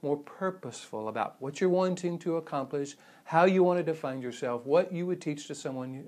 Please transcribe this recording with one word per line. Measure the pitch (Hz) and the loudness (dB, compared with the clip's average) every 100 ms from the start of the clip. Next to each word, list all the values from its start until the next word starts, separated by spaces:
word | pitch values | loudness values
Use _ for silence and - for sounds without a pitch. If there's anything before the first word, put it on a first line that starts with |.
more | 143 143 | -4 -4
purposeful | 147 - 190 185 123 - - 110 107 | -4 -6 -4 -4 -12 -12 -10 -8 -6
about | 110 101 - | -4 -4 -4
what | 135 147 | -8 0
you're | 185 | 2
wanting | 180 185 180 180 170 | 4 2 0 -4 -4
to | 175 165 | -2 -4
accomplish, | 160 143 135 147 143 - - - | -2 -6 -4 -4 -6 -10 -20 -20
how | - 165 | 0 6
you | 185 190 | 8 8
want | 180 175 | 6 6
to | |
define | 160 156 139 131 | 2 -2 -4 -6
yourself, | 123 117 127 120 131 | -6 -4 -4 -4 2
what | 165 185 | 4 4
you | 175 180 | -2 -2
would | 175 | -2
teach | 160 147 - | -4 -6 -8
to | |
someone | 147 147 131 127 | -8 -6 -6 -8
you, | 131 | -10